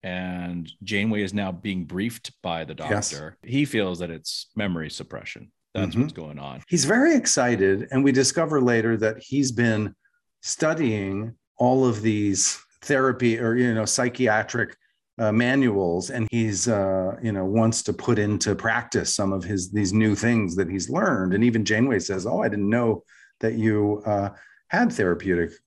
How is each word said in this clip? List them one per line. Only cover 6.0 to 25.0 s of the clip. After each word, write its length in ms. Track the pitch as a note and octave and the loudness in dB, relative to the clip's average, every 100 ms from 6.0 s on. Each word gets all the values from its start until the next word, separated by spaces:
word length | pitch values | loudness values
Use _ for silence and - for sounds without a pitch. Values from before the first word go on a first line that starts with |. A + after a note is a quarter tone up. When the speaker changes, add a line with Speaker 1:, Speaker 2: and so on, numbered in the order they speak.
Speaker 1:
what's 100 | D3 | -2
going 260 | - D#2 D2 | -4 -14 -12
on. 240 | C#2 C2 - | -14 -14 -4
Speaker 2:
He's 160 | F3 C3+ | 0 2
very 280 | A3+ D4+ | 4 6
excited. 720 | D4+ - - B2 A#2 - G2 - | 4 2 2 2 4 4 2 0
And 120 | C3 | 2
we 60 | C#3 | 4
discover 480 | C3 B2+ - D#3+ D3+ | 4 2 2 0 2
later 340 | B2 A#2 A2+ A2+ | 4 4 2 2
that 180 | A2 A2+ | 0 -2
he's 300 | - C3+ C3+ | -4 0 0
been 420 | A2+ A#2+ A2 G#2 - _ _ _ _ | 2 2 2 -2 -8 _ _ _ _
studying 920 | - - D#3 D#3+ C#3 G#2+ G2 G2 A2+ - _ _ | -10 -2 0 2 0 0 -2 -4 -6 -12 _ _
all 260 | B2 C3 B2+ | 2 4 2
of 160 | G#2+ | 2
these 560 | A2 G#2+ G#2 F#2+ - - _ _ | 0 0 0 0 -2 -4 _ _
therapy 560 | - C#3+ C3 B2 B2 A2+ | 0 2 2 2 0 2
or, 180 | A#2 A#2+ | 0 2
you 180 | B2 | 2
know, 100 | A2 | 2
psychiatric, 920 | G#2+ - B2 - B2 G#2+ G#2+ A#2 A2 - _ _ _ - | 0 0 -2 0 2 2 0 -4 -4 -6 _ _ _ -2
uh, 140 | A2 | 2
manuals. 760 | G#2+ A#2+ C#3 B2+ G2+ F2+ E2+ F#2 | 2 4 4 4 4 2 0 -2
And 180 | C3 A2 | -6 -2
he's, 380 | A#2 A2 G2 A#2+ | 0 0 0 0
uh, 480 | G#2+ F#2+ F#2+ F#2 - | 2 2 0 -2 -4
you 100 | A#2 | -4
know, 120 | G2+ | -2
wants 380 | F#2 G#2+ A2+ A2+ | 0 2 2 2
to 80 | - | -2
put 260 | G#2 - A2 | -4 0 2
into 360 | G#2 G2+ - | 2 0 0
practice 600 | G2 A2+ A#2 A#2 A2 - | -2 0 -2 -2 -2 -2
some 180 | - G2 | -2 -2
of 100 | F#2+ | -2
his, 260 | F2+ G2+ F2+ | -4 -4 -2
these 200 | G#2 G2+ | -2 0
new 220 | G#2+ A2 | 2 2
things 400 | G2+ A#2 A#2 G2 F2 | 2 2 2 0 -2
that 140 | F2 | -2
he's 180 | F#2+ F2 | -2 -4
learned. 460 | D3 G#3 A#2+ F#2 | 0 0 0 0
And 80 | G2 | 2
even 220 | A#2+ A#2 | 4 2
Janeway 340 | G#2 G#2+ C3 G#2+ | 0 2 2 2
says, 260 | E2+ F#2+ F#2+ | 0 -4 -2
"Oh, 140 | F2+ | -2
I 60 | A2+ | -2
didn't 220 | G2+ G2+ | -2 0
know 320 | A#2 A#2 G#2+ _ - - _ | 2 2 0 _ -20 -20 _
that 140 | A#2 | -4
you, 480 | A2+ A2 G#2+ G#2 G#2 G#2+ | 0 2 2 2 0 -2
uh, 240 | G#2 G2 - - _ _ | -2 -2 -8 -20 _ _
had 240 | F#3 A#3+ | 0 0
therapeutic 580 | - | 2